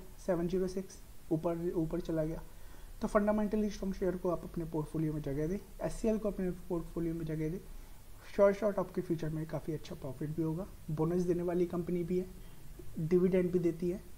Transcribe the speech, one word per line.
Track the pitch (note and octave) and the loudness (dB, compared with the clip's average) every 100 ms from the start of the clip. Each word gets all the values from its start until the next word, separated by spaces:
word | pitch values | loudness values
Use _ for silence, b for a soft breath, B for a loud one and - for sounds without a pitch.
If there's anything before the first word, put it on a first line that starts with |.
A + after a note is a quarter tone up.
| - - - | -6 -4 0
सेवन | E3+ E3+ | 2 2
ज़ीरो | F#3 F#3 | 2 0
सिक्स, | F#3+ F#3 - - - - | -2 -6 -10 -14 -12 -2
ऊपर, | D#3+ E3+ E3+ F3 F3+ | 0 2 0 0 0
ऊपर | D#3+ F3 | 0 0
चला | F3 D#3+ | 0 0
गया। | D#3 F3 - B B B B - | 0 -2 -8 B B B B -4
तो | G#3+ | 2
fundamentally | A3 G#3 G#3+ G#3 G#3+ G#3 | 4 4 4 2 2 0
स्ट्रॉन्ग | - G3 F#3+ | 0 -4 0
share | F#3 F3+ | 0 2
को | F3+ | 0
आप | E3 | 0
अपने | - - E3 | -2 -4 -2
portfolio | D#3+ D3+ D#3+ D#3 | -2 -2 0 0
में | D3+ | 0
जगह | C#3+ C#3 D#3 | -2 0 0
दें, | G3+ - - | -2 -6 -6
एचसीएल | D#3+ - A3+ A3 | -4 0 2 2
को | G#3 | 0
अपने | G3 F#3 E3+ - | 0 -2 -2 -4
portfolio | F3 D#3+ E3+ E3+ | -4 -2 -2 -2
में | E3 D#3 | -2 -2
जगह | D#3 D#3 | -2 -2
दें। | F#3+ - B B B - - - - | -2 -8 B B B -14 -14 -4 6
Short | G3+ G3 | 6 6
short | G#3+ F#3+ | 2 0
आपके | F3 F#3 | -2 -2
future | F3+ E3 D#3 | 0 0 0
में | D#3 D#3+ | -2 -2
काफ़ी | D3 - | -4 -4
अच्छा | D3+ - D#3 | -4 -6 -8
profit | - B2+ D3+ D#3+ | -8 -4 -4 0
भी | |
होगा, | D#3+ D#3+ G3 - - | 0 0 -4 -8 -4
bonus | D3+ D#3+ F3+ | 0 2 4
देने | F3+ F3 | 2 2
वाली | F3 F3 F3 | 2 2 2
company | F3+ E3+ F3+ | 0 0 0
भी | E3+ F3+ | 2 0
है, | F#3 - B B - - - - | 0 -8 B B -12 -10 -8 -4
dividend | D#3+ F3+ F3+ F#3 F3+ | 4 6 8 6 4
भी | F3+ | 4
देती | E3+ D#3+ F3 | 2 2 -2
है | G3 - | -2 -6